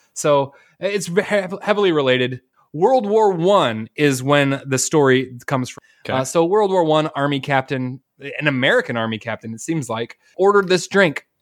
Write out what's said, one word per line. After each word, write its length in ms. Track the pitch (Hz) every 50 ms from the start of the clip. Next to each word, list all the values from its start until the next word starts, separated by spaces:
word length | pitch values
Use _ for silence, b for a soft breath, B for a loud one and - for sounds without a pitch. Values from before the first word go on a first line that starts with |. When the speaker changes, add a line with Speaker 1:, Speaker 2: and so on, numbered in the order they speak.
| _ _ _
Speaker 1:
So 420 | - - 156 147 143 139 135 b b b b b b
it's 280 | 170 196 202 202 156 175
ve-, 140 | 170 196 190
heav-, 380 | - 202 202 185 175 190 -
heavily 300 | - 202 208 202 208 190
related. 480 | 165 151 139 131 127 127 123 123 127 123 - _ _ _ _ _
World 340 | - 147 175 233 262 254 208
War 260 | 202 208 220 220 202
One 580 | 185 165 165 190 208 196 156 123 110 110 110 113 _ -
is 260 | 151 147 135 123 127
when 380 | 139 143 147 143 139 139 135 -
the 120 | 139 131 131
story 600 | - - - 156 143 135 127 131 131 127 - 123 -
comes 240 | - 143 131 123 -
from. 120 | - - b b b b b
Speaker 2:
Okay. 80 | - 127 131
Speaker 1:
Uh, 60 | 131
so 220 | 131 - 175 165
World 260 | 170 196 214 214 196
War 140 | 190 185 170
One, 220 | 156 156 156 151 156 - 143
army 240 | 139 143 143 139
captain, 580 | 135 - 139 131 131 - 143 131 127 127 127 135 _ _ _ _ 131 139 - -
an 80 | 143 151
American 480 | 139 127 127 151 208 254 - - 123
army 220 | 117 113 113 113 107
captain, 360 | - 117 110 - - 117 113
it 60 | 110
seems 300 | - - 165 160 131 113
like, 300 | 113 113 117 - - b b b b -
ordered 320 | 185 196 202 202 196 175
this 180 | 185 175 - -
drink. 400 | - 196 196 165 139 - - _ _ _